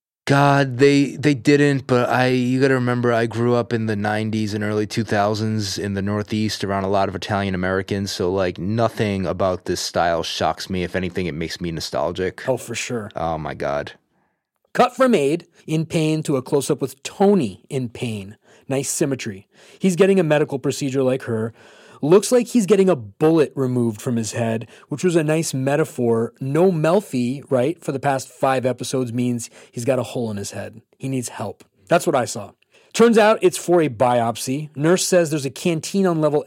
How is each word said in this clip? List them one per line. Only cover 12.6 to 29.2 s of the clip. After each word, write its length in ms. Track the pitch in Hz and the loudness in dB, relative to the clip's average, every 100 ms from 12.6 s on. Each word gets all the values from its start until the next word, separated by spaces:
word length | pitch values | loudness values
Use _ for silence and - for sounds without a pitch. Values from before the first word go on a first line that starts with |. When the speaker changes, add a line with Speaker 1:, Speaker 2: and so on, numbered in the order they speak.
| - | -6
Speaker 2:
sure. 380 | 117 - 120 104 - | -10 -8 -8 -8 -6
Speaker 1:
Oh, 200 | 82 80 | -6 -4
my 160 | 76 | -8
God. 380 | 69 71 71 73 - _ _ _ _ _ _ _ | -6 -4 -4 -8 -14 _ _ _ _ _ _ _
Speaker 2:
Cut 220 | - 247 - | 2 2 4
from 180 | 262 | 2
Aid 320 | 208 139 165 - _ - | 4 2 -2 -6 _ -6
in 180 | 160 160 | -4 -2
pain 380 | 170 156 156 | -2 0 0
to 140 | 156 135 | -2 -4
a 40 | |
close-up 400 | 127 143 135 139 | 0 -2 0 -2
with 220 | 135 - | -4 -8
Tony 600 | - - 196 202 113 92 - | -12 2 4 4 0 -6 -10
in 200 | 135 123 | -8 -6
pain. 480 | - 120 107 95 113 _ _ - | -6 -8 -8 -10 -18 _ _ -6
Nice 200 | 135 131 | -4 -4
symmetry. 600 | - 147 131 120 95 - _ - - | -2 -2 -2 -6 -12 -16 _ -20 -2
He's 200 | 190 170 | 0 4
getting 240 | 190 190 | 4 4
a 20 | |
medical 340 | 160 147 143 139 | 4 2 2 -2
procedure 460 | 143 131 143 135 | -2 -2 -2 0
like 200 | 127 131 | 0 0
her. 300 | - 113 113 - - - - - | -2 -4 -4 -8 -20 -20 -20 -6
Looks 320 | 143 196 - | 4 4 6
like 140 | 247 233 | 2 2
he's 180 | 247 180 | 0 4
getting 240 | 196 190 | 4 4
a 80 | 147 | 2
bullet 560 | 104 - 156 165 131 - | -4 0 4 4 2 0
removed 460 | 131 123 117 104 | -2 0 0 -2
from 160 | 139 117 | -4 -4
his 160 | 110 | -4
head, 340 | 120 117 113 117 - _ | -4 -2 -4 -8 -18 _
which 160 | 143 180 | -2 0
was 100 | 165 | 2
a 80 | |
nice 300 | 156 160 160 | 2 0 -2
metaphor. 800 | 135 135 147 151 - 117 113 117 - | -2 0 0 0 0 0 0 -2 -6
No 280 | 135 151 190 | -2 2 2
Melfi, 760 | 165 156 196 208 127 120 139 - | 2 2 2 0 -2 -2 -4 -2
right, 320 | 131 131 175 | 0 0 -2
for 120 | - | -6
the 60 | 135 | -4
past 280 | 143 135 - | -2 -2 -6
five 380 | - 135 135 123 | -2 0 0 -2
episodes 480 | 120 127 131 127 | -4 -4 -4 -2
means 360 | 120 | -2